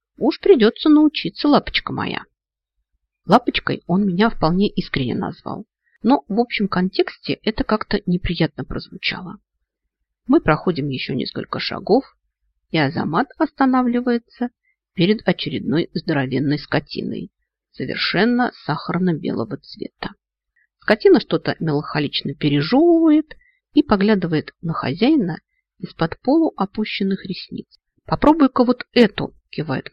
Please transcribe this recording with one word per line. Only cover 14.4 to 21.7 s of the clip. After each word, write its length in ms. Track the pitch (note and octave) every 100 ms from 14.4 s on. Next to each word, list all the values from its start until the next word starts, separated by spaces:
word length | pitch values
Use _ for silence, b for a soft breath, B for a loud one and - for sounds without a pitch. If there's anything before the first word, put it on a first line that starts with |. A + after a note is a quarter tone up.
| B3 _ _ _ _
перед 340 | - E3+ G#3+ -
очередной 640 | F3 - A#2+ - C#3 -
здоровенной 640 | F3+ - D3+ C3 C3+ D3 D3
скотиной, 720 | - B2+ - - - - - _ _ _ _
совершенно 800 | - C3 - - E3 A3 B3 B3 -
сахарно-белого 920 | - D3+ - F3 F#3 D#3 E3 - A2+ -
цвета. 540 | - - - - - - _ _ _ _ _ _
Скотина 400 | - G#3+ G4+ D#4
что-то 380 | - D#3+ - -
меланхолично 760 | E3